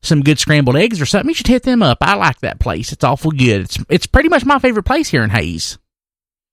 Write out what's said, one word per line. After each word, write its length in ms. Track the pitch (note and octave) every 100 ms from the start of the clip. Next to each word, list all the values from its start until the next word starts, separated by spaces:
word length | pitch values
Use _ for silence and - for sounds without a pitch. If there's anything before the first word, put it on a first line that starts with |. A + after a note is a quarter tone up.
some 180 | - D#3
good 180 | C#3+ D3
scrambled 380 | - D3+ C3+ C3
eggs 240 | A#3 G#3+
or 60 | C#3
something, 240 | G3+ C#4
you 40 |
should 120 | E4 -
hit 160 | B3
them 200 | B3+ B3
up. 160 | F3 A#2+
I 120 | -
like 260 | G3+ E3+ B2+
that 200 | - -
place. 320 | - E2 A#2
It's 100 | -
awful 280 | C3 C3+ D#3
good. 320 | D3 B2+ G2+
It's, 160 | F#2 - -
it's 180 | F3 -
pretty 220 | B3+ D#4+
much 160 | E4
my 140 | A#3+ C#4+
favorite 260 | B3+ G#3+
place 240 | F#3 C#4 D4+
here 160 | C#3
in 60 | A2
Hayes. 480 | G2+ E2 E2 - - _ _ _ _ _ _ _